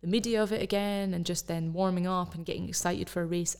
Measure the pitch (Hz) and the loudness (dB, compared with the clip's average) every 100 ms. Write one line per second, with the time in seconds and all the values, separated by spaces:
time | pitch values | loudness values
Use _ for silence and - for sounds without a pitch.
0 | 175 220 233 220 208 220 196 202 202 202 | 0 2 4 2 2 0 0 0 2 0
1 | 196 175 170 175 - 165 165 170 190 180 | 0 0 -2 -2 -2 -2 -2 0 2 2
2 | 180 185 175 165 165 - - - 175 185 | 2 0 -2 -4 -6 -4 -4 -2 0 0
3 | - 175 170 175 170 | -2 -2 0 0 -2